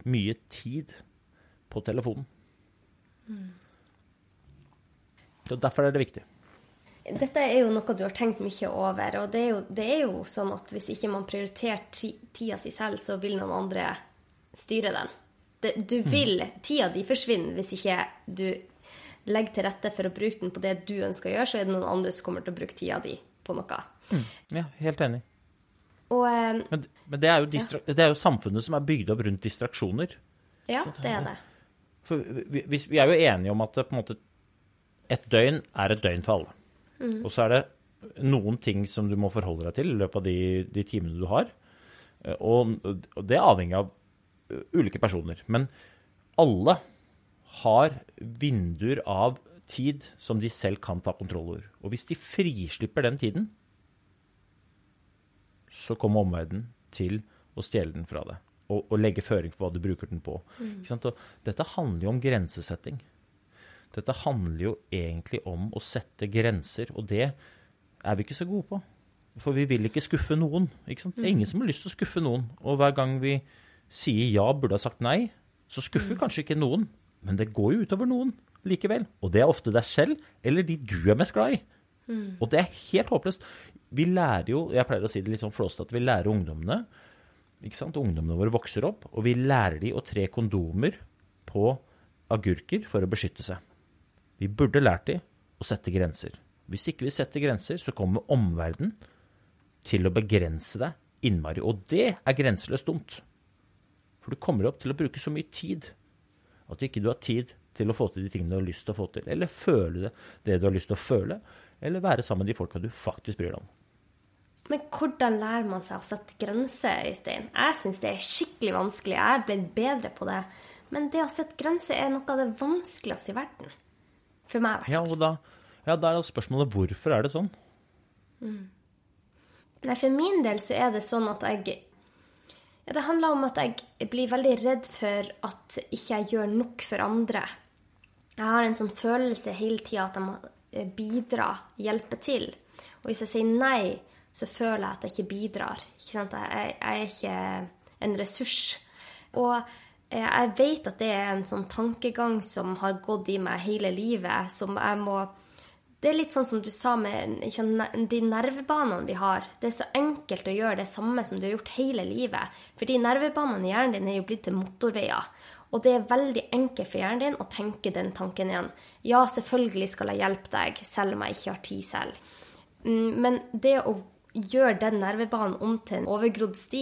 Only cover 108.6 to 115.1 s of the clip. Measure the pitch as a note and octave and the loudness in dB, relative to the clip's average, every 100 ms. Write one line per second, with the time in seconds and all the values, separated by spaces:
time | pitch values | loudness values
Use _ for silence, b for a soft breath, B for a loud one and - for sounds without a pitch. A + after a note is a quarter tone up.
108.6 | F2+ - - G#2 F#2+ - - - F3 - | -2 -4 -8 -6 -6 -8 -6 -4 -4 -2
109.6 | - B2 E2 F2+ F#2+ B B B G#2 F2+ | 4 4 4 -2 -6 B B B 0 4
110.6 | G2 F#2+ - G2 - A2+ - G#3 B B | 4 2 0 -4 2 2 2 -6 B B
111.6 | B B D3+ F3+ F#3 A#2+ - F#2+ G2+ - | B B -4 0 2 2 2 0 0 -2
112.6 | F2 F2 A2 - - - - - F2 - | -4 -4 -8 -6 -8 -6 -8 -4 -6 -6
113.6 | - _ _ _ _ _ _ _ _ _ | -14 _ _ _ _ _ _ _ _ _
114.6 | - D4 D4 - C#4+ | -6 -6 -4 -2 -2